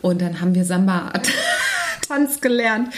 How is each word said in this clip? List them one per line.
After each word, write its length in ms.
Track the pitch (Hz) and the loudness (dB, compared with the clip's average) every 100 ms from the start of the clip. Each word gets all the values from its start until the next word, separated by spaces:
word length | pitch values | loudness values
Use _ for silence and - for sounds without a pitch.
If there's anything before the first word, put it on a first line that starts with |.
Und 200 | 185 180 | -2 0
dann 200 | 175 165 | 0 0
haben 120 | 175 | 2
wir 120 | 180 180 | 2 2
Samba 480 | 180 190 180 - - - - 679 - | 2 2 2 -2 -2 0 0 0 0
<laughs> 480 | - 740 679 640 - | -2 -2 -4 -6 -4
Tanz 340 | 285 285 - | 0 0 2
gelernt. 480 | 254 240 233 220 247 | 0 2 2 0 -2